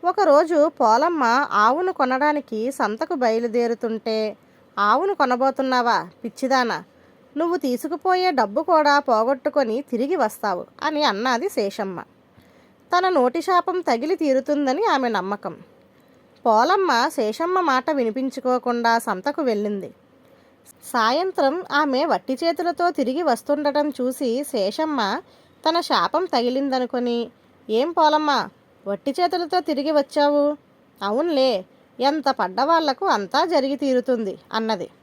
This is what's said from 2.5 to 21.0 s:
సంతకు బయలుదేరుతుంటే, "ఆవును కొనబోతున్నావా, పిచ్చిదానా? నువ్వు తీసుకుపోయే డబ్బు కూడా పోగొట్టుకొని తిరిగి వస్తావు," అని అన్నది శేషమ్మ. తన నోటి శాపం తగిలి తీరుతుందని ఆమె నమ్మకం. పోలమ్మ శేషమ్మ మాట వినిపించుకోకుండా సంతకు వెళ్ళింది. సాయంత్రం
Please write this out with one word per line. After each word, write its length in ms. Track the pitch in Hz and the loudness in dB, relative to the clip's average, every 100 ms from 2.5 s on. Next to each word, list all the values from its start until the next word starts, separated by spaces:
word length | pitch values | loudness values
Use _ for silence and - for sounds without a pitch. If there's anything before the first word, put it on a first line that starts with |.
| 220 233 | -4 -4
సంతకు 420 | 269 226 220 320 | -2 -4 -2 -4
బయలుదేరుతుంటే, 1200 | 330 247 220 233 226 233 226 233 220 226 220 214 202 _ _ _ - | 0 0 0 -2 -2 -2 -2 -4 -6 -4 -2 -4 -6 _ _ _ -2
"ఆవును 360 | 202 240 381 392 | 2 2 0 0
కొనబోతున్నావా, 920 | 269 247 269 269 262 254 240 196 170 - | 0 2 0 0 0 0 2 0 -2 -12
పిచ్చిదానా? 600 | 233 - 262 262 240 170 - _ _ _ _ 285 | -14 -6 0 2 0 -4 -8 _ _ _ _ -4
నువ్వు 200 | 330 349 | -2 0
తీసుకుపోయే 720 | 269 247 302 320 370 370 370 | -2 -4 -4 -4 0 2 2
డబ్బు 300 | 277 208 214 | 0 0 -2
కూడా 380 | 330 330 294 285 | 2 4 6 4
పోగొట్టుకొని 840 | 285 220 226 269 302 294 240 220 | 4 2 2 0 0 0 0 -2
తిరిగి 340 | 294 233 277 349 | -4 -4 -2 0
వస్తావు," 500 | 220 - 208 180 - - | 0 -2 -4 -4 -8 -6
అని 200 | 302 302 | -4 0
అన్నది 460 | 294 202 247 240 370 | 0 0 -2 -2 -2
శేషమ్మ. 520 | - 202 - 196 175 - _ _ _ _ _ _ _ _ 349 | -2 -4 -4 -8 -8 -16 _ _ _ _ _ _ _ _ 0
తన 120 | 370 | 2
నోటి 320 | 349 247 330 | 2 2 0
శాపం 400 | 320 359 339 370 | 2 2 2 -4
తగిలి 340 | 339 233 302 359 | 0 -2 0 0
తీరుతుందని 720 | 302 262 269 294 277 277 440 | 2 2 2 0 0 0 2
ఆమె 240 | 311 247 | 2 0
నమ్మకం. 480 | 214 185 202 190 165 - - _ _ _ _ _ _ 240 | -2 -4 -6 -8 -12 -20 -20 _ _ _ _ _ _ 2
పోలమ్మ 640 | 214 262 403 370 240 277 | 4 4 2 2 2 0
శేషమ్మ 520 | 302 214 214 339 370 | 0 -4 -2 -2 0
మాట 320 | 339 262 254 | 2 0 0
వినిపించుకోకుండా 1080 | 294 233 220 262 262 254 254 247 240 233 226 | -2 -2 -2 -6 -4 -2 -2 -2 -2 2 2
సంతకు 420 | 233 185 285 294 | 0 -4 -4 -2
వెళ్ళింది. 520 | 277 214 208 208 170 - _ _ _ _ _ _ - - - | -2 -2 -2 -6 -8 -16 _ _ _ _ _ _ -20 -20 -6
సాయంత్రం 720 | 247 | 0